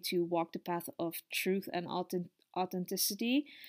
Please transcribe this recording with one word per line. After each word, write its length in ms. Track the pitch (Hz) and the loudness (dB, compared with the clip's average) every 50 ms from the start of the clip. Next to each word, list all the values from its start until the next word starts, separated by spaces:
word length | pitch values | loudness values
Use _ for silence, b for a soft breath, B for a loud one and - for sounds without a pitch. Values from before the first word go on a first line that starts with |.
| 180 | 2
to 180 | - 190 180 175 | 2 2 2 2
walk 300 | 170 175 170 165 - - | 4 2 2 2 0 -2
the 60 | 175 | -6
path 300 | - - 175 175 - - - - | -4 -2 -2 -2 -4 -4 -6 -4
of 240 | 170 165 - - - - | -4 -4 -4 -6 -8 -6
truth 380 | - - - 196 190 196 190 - | -4 0 2 2 2 2 0 -2
and 140 | - 175 175 | -4 -4 -2
authen-, 440 | - - 175 180 - - 180 175 - - _ _ _ - 180 | -2 -2 -2 -2 0 -2 -2 -2 -4 -8 _ _ _ -2 -2
authenticity, 880 | 185 185 - 185 180 - 196 190 - - 208 202 233 233 254 294 285 B B B B | -2 0 0 -2 -2 0 0 0 2 0 0 0 2 2 4 4 2 B B B B